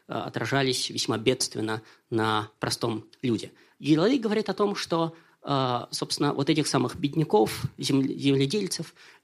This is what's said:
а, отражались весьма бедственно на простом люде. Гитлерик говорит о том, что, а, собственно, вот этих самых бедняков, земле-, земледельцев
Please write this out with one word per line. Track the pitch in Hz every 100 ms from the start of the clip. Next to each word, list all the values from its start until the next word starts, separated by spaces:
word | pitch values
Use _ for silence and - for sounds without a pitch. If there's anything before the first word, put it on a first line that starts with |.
| -
а, | 110
отражались | - 123 110 135 135 127 -
весьма | 117 - 113
бедственно | 113 127 - 117 110 110 - - _
на | 113 110 107 104 _
простом | 123 120 117 107 - _
люде. | 127 107 - - _ _
Гитлерик | 139 151 202 277
говорит | 220 214 202
о |
том, | 185 202 196
что, | - 165 165 160 _ _
а, | - 139 131 123 -
собственно, | - 151 - 147
вот | - 147
этих | 156 143
самых | 143 127 -
бедняков, | 143 160 151 214 214 - - -
земле-, | 139 139 135 131
земледельцев | 139 135 135 208 185 - 165 - - -